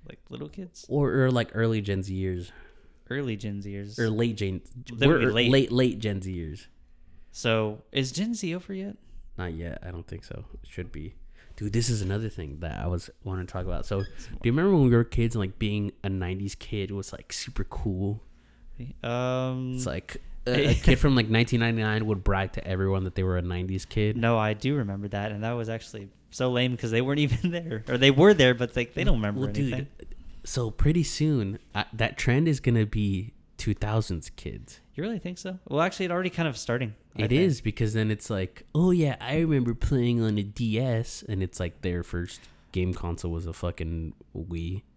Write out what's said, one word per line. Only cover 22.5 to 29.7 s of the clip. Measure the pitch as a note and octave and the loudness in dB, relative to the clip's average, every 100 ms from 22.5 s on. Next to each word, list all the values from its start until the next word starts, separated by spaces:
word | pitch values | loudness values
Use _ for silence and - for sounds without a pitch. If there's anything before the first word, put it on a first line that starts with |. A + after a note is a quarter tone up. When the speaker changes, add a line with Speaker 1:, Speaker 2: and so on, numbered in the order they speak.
Speaker 2:
to | - - | -4 -4
everyone | F#2 F#2+ F#2+ | 0 2 2
that | F#2 - | 0 0
they | |
were | F#2 F2+ | 0 0
a | |
nineties | F2 F2+ F#2 F#2+ - | -2 -4 -2 -4 -4
kid. | - G#2 A2+ | 0 0 2
Speaker 1:
No, | A#2 A#2 | 2 2
I | G#2+ | 2
do | G#2+ B2+ D3 | 0 -2 -2
remember | G#2 G2 G2+ | -2 -4 -6
that, | G2+ G#2 | -4 -4
and | G#2 | -4
that | A2+ | -4
was | A#2+ A2+ | -4 -4
actually | A2+ - A2 G2 - _ | -6 -8 -14 -14 -18 _
so | - B2+ | -2 0
lame | B2 B2+ B2 | 2 2 0
'cause | A#2 | 0
they | A2+ | 2
weren't | B2+ C#3+ | 2 2
<laughs> | D3 | 2
even | - F3+ | 2 -2
there. | E3+ E3 A2+ A2 | -4 -6 -8 -2
Or | B2 | 4
they | C3+ | 6
were | C3+ F#3 | 10 10
there, | G3 B2+ A#2+ | 10 8 6
but, | B2 - | 0 -2
like, | A#2+ | -4
they | - | 0
don't | C3+ A#2 | 4 6
remember | G#2+ G#2 | 4 0
Speaker 2:
Well, | C3+ | -2
Speaker 1:
anything. | G#2+ C#3 | 0 0